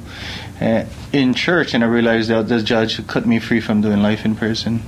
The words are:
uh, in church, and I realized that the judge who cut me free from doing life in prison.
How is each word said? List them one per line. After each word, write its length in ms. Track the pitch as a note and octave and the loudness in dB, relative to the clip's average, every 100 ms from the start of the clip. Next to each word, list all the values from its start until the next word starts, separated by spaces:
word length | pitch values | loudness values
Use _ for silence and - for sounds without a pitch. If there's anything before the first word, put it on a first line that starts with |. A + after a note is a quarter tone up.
| - - - - - - | -8 -14 -12 -12 -12 -4
uh, 240 | A2 A2+ - - - | 0 0 -2 -10 -4
in 200 | C#3+ B2+ | 0 2
church, 420 | A#2+ - F3 C3+ | 0 2 2 2
and 100 | B2+ | 2
I 20 | A#2 | 2
realized 420 | A#2 A#2 A2+ A2 | 4 4 2 2
that 200 | A2+ G#2+ | 2 2
the 120 | A#2+ | 0
judge 360 | A2 A#2 A2 - | 2 2 0 -2
who 80 | |
cut 200 | G#2 - | -4 -2
me 140 | A2+ A#2 | 2 0
free 220 | A2 A#2 | 2 -2
from 220 | A2+ G#2+ | 2 2
doing 200 | G#2+ G2+ | 2 2
life 220 | G#2 G#2+ | 2 2
in 100 | A2+ | -2
prison. 480 | A2 A2 A2+ A2 A2+ | -2 -2 -2 -2 -4